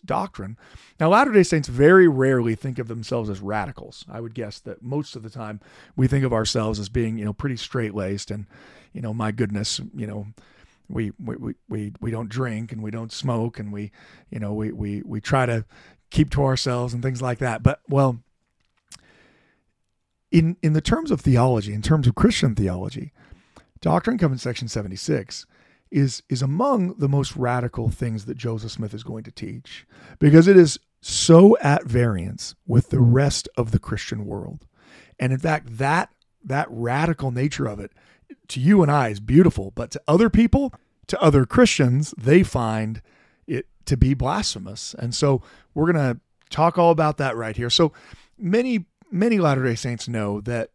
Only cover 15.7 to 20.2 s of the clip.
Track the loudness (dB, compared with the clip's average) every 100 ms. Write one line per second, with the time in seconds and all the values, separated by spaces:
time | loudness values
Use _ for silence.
15.7 | _ -20 _ _ -2 0 0 0 0 -2
16.7 | -4 -4 -4 -6 -4 -4 -4 -4 0 0
17.7 | 0 -2 2 2 0 -10 _ _ _ _
18.7 | _ _ -20 _ _ _ _ _ _ _
19.7 | _ _ _ _ _